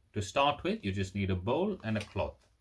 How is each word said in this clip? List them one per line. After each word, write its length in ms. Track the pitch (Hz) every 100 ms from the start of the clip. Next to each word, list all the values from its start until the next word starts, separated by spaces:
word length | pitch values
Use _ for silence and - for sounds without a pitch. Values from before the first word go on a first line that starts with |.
| _
to 80 | 104
start 420 | 101 139 143 139
with, 200 | 170 226
you 80 | 98
just 240 | 98 95 101
need 140 | 95
a 60 | 90
bowl 420 | 101 147 208 -
and 140 | 113 107
a 40 |
cloth. 340 | - 95 73 - _ _